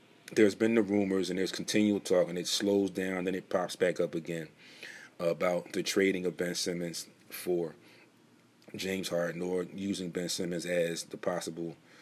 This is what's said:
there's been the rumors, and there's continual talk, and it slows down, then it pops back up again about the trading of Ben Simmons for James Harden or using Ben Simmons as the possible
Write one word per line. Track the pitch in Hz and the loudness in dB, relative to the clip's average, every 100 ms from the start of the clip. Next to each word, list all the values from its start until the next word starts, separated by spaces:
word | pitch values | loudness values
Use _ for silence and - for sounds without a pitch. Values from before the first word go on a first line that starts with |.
| - _ - | -20 _ -2
there's | - 104 | 6 6
been | - 110 | 6 4
the | 117 | 4
rumors, | 95 104 98 95 90 | 4 4 2 2 0
and | 90 | 0
there's | 92 | -2
continual | - 87 107 107 101 | -2 -2 4 4 4
talk, | - 90 85 | 4 4 4
and | 87 | 0
it | 87 | -2
slows | - 101 101 98 | 0 4 4 2
down, | 90 92 92 | 0 -4 -2
then | 92 | -2
it | 90 - | -4 -2
pops | 95 87 - | -2 -2 0
back | 90 82 | 2 2
up | 85 | 0
again | 85 80 82 78 - - - - - - - | -2 -6 -6 -8 -14 -20 -20 -18 -18 -18 -4
about | 85 82 90 87 - | -2 0 0 0 -2
the | - | -4
trading | 82 101 95 95 90 | 0 4 4 4 0
of | 80 | -2
Ben | 90 | -2
Simmons | 87 95 87 85 80 - - - | -2 -4 -4 -4 -8 -12 -18 -18
for | - 92 87 82 - - - - _ _ _ _ _ - 85 | -8 -2 0 -2 -8 -20 -20 -20 _ _ _ _ _ -16 -8
James | 95 95 87 | -4 -4 -2
Harden | 87 85 82 | -2 -2 -2
or | 90 92 85 | -2 -2 -4
using | 98 98 92 90 | -4 -4 -4 -4
Ben | 90 87 | -4 -4
Simmons | - 87 85 85 | -2 -4 -4 -2
as | 87 85 82 | 0 0 -2
the | - 101 | -8 -8
possible | - 87 - 82 85 76 - - | -4 -4 -4 -6 -8 -10 -18 -20